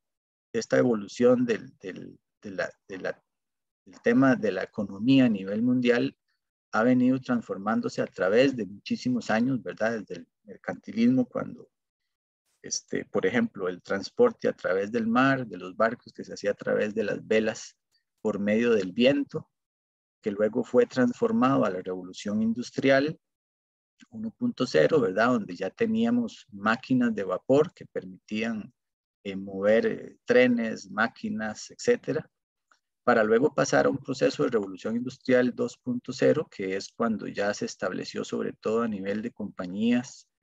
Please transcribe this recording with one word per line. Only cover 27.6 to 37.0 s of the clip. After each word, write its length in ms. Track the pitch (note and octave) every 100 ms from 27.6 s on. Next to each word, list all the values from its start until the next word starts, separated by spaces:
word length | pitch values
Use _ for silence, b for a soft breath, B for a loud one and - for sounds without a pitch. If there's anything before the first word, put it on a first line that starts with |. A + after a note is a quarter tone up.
| F3+
que 140 | - -
permitían, 840 | - F#2 F#2 - G#2+ A2+ A2 G2 _ _ _ _ _
eh, 120 | G2+ F#2+
mover, 500 | G2 F#2+ G2+ A2 A2+
eh, 320 | G2+ - -
trenes, 640 | - B2 B2+ A#2+ A2+ G#2 G2+
máquinas, 800 | G2 A2+ - G#2+ G#2+ G#2+ G#2+ -
etcétera, 580 | - - A#2+ - C#3+ - _ _ _ _ _ _ _
para 200 | - A#2
luego 300 | G#2+ A2+ D3
pasar 320 | - C#3+ C#3+ C#3
a 40 |
un 80 | C#3
proceso 460 | - C3 C#3 C#3
de 60 | C#3+
revolución 460 | A#2 G2 F#2 A2 A#2
industrial 580 | B2 - - B2 B2
dos 220 | A#2+ A#2+ -
punto 360 | - B2 -
cero, 360 | C3 C3+ C#3 -
que 260 | - F#2+ G2
es 160 | F#2+
cuando 340 | -